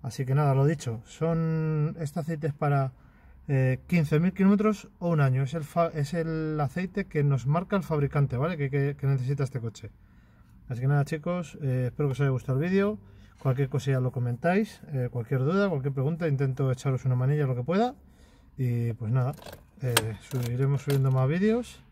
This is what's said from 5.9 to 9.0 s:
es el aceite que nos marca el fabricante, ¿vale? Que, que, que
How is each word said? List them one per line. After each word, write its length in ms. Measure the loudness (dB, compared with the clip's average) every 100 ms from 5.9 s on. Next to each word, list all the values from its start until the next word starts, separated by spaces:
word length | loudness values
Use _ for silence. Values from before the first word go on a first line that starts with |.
es 220 | 0 -2
el 420 | -2 -2 -2 -2 -2
aceite 460 | -2 -2 -4 -4 -4
que 180 | 0
nos 240 | 2 2 2
marca 260 | 0 0
el 80 | -2
fabricante, 540 | 0 0 0 2 0 0
¿vale? 200 | -2 -2
Que, 140 | -2
que, 260 | 0 -2
que 100 | -2